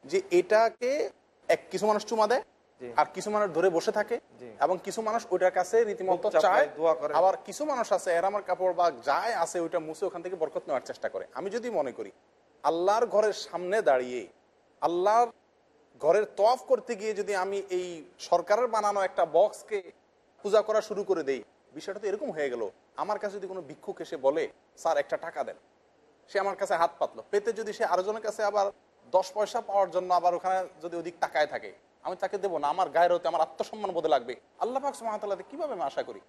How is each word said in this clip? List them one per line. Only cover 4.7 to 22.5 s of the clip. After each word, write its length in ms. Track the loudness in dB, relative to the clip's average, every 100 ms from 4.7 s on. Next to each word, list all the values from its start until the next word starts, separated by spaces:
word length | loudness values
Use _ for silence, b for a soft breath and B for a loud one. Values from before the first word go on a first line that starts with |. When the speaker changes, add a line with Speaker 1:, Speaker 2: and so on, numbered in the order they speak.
| 0
Speaker 1:
কিছু 180 | -4 -6
মানুষ 240 | -4 -4 -2
ওইটার 200 | 2 2
কাছে 340 | 2 2 2
রীতিমতো 380 | 2 -2 -2 0
Speaker 2:
বুক 100 | 2
চাপড়ায়, 340 | 4 4 4 2
Speaker 1:
চায়, 100 | 2
Speaker 2:
দোয়া 180 | 2
করে। 200 | 2 0
Speaker 1:
আবার 220 | 4 4 2
কিছু 200 | -6 -6
মানুষ 280 | -4 -2 0
আছে 180 | 0 2
এরামার 320 | 0 0 -2
কাপড় 300 | -4 0 0
বা 200 | 2 0 0
যায় 300 | 0 0 0
আছে 260 | -2 -2 -2
ওইটা 180 | -2 -2
মুছে 280 | -4 -4 -4
ওখান 160 | -4
থেকে 140 | -8 -4
বরকত 260 | -4 -4 -2
নেওয়ার 160 | -4
চেষ্টা 240 | -4 -8 -6
করে। 180 | -6 -8
আমি 160 | -8 -4
যদি 200 | -4 -2
মনে 220 | -2 -2
করি 180 | -6 -12 -14 _ _ _ _
আল্লাহর 440 | 0 2 2 2 4
ঘরের 260 | 4 2
সামনে 500 | 0 -6 -8 -2 2
দাঁড়িয়ে 460 | 4 2 2 -6 -10 _ _ _ _ _
আল্লাহর 460 | 0 2 4 4 4 0 _ _ _ _ _ _
ঘরের 240 | 4 4 2 2
তওয়াফ 240 | 4 4
করতে 360 | 2 0 0 -6
গিয়ে 180 | -4
যদি 200 | -4 -2
আমি 280 | -2 -2 -4 -4
এই 340 | -4 -4 -10 -16 _
সরকারের 480 | 0 0 4 2 2
বানানো 340 | 0 0 0
একটা 260 | -2 0 2
বক্সকে 600 | 4 2 0 -8 -8 -8 -20 _ _ _ _
পূজা 200 | 2 2
করা 180 | 4 0
শুরু 240 | 0 -6
করে 180 | 0 0
দেই, 200 | 0 -4 -6 _ _
বিষয়টা 260 | -16 -12 -8
তো 60 | -6
এরকম 240 | -4 -6
হয়ে 200 | -4 -4